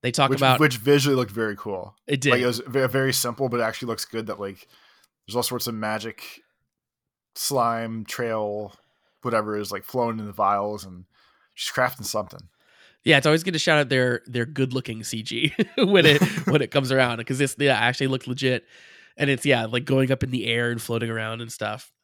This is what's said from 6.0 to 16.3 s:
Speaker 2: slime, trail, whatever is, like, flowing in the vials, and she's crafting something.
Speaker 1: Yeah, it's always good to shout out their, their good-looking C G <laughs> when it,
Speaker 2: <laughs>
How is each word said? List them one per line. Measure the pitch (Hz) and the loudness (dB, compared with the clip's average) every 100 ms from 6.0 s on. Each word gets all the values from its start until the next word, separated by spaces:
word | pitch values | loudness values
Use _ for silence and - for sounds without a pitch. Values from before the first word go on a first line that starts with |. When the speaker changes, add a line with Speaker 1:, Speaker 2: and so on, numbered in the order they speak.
| 110 - - - _ _ _ _ _ _ _ _ _ | -8 -12 -18 -20 _ _ _ _ _ _ _ _ _
Speaker 2:
slime, | - - 139 117 113 113 113 104 | -8 -2 2 2 0 -4 -8 -8
trail, | - 120 110 107 104 101 - _ _ _ _ | -6 -4 -2 -2 -4 -8 -14 _ _ _ _
whatever | 123 113 107 107 | -2 0 0 -4
is, | 101 | -4
like, | 101 | -8
flowing | - 127 117 113 | -6 -4 -4 -4
in | 104 | -10
the | |
vials, | 98 101 101 104 104 95 | -2 0 0 -2 -8 -12
and | 90 90 _ _ _ _ - | -18 -20 _ _ _ _ -12
she's | - | -8
crafting | - 127 - - | 0 0 -2 -6
something. | 110 95 - - _ _ _ - _ | -6 -6 -12 -20 _ _ _ -20 _
Speaker 1:
Yeah, | - 147 | 4 4
it's | 151 | 6
always | 160 | 2
good | 180 | 0
to | 160 | -2
shout | - 151 | 2 2
out | 139 | 2
their, | 131 127 123 - | 2 2 0 -4
their | 120 117 | -6 -4
good-looking | 143 131 127 127 113 | -2 -2 -2 -6 -10
C | 107 113 | -8 -8
G | 110 120 151 - 220 | -6 -2 -2 -2 -4
<laughs> | - | 0
when | 202 196 160 | 4 6 8
it, | 147 | 6
Speaker 2:
<laughs> | - | 4